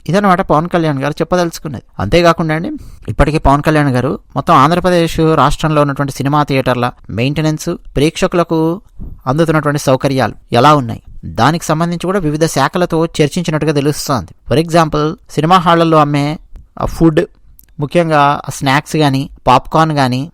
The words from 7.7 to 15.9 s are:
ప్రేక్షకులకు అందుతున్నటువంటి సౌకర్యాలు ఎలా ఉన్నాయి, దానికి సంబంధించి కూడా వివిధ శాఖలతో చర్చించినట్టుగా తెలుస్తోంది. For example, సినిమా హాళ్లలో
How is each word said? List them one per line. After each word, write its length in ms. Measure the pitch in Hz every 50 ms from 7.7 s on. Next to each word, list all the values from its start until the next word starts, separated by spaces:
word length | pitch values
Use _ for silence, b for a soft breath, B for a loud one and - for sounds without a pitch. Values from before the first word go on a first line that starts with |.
| 175 - - - -
ప్రేక్షకులకు 880 | 139 139 160 - - 196 180 - 170 170 - 165 160 160 165 170 208 _ _ _ - - - - - -
అందుతున్నటువంటి 520 | 127 135 156 170 156 156 156 151 147 143 147
సౌకర్యాలు 540 | - 143 131 127 - 139 135 131 117 101 - - - -
ఎలా 240 | - 117 127 147 151
ఉన్నాయి, 280 | 147 127 113 107 - - - - - -
దానికి 400 | 90 80 - 113 143 170 165 -
సంబంధించి 420 | - 156 156 170 170 175 165 -
కూడా 120 | 175 190 202
వివిధ 260 | 160 151 147 151 160
శాఖలతో 600 | 156 - 147 135 147 - 185 180 - 165 160 165
చర్చించినట్టుగా 640 | 165 - - 151 139 - 180 170 - 156 147 151 156
తెలుస్తోంది. 800 | 151 147 135 151 143 - - - 147 113 85 - - _ - - 120
For 140 | 143 165
example, 460 | 170 156 175 160 151 - 151 151 156 175 - - -
సినిమా 280 | - 151 143 165 185
హాళ్లలో 400 | 185 160 180 170 170 170 165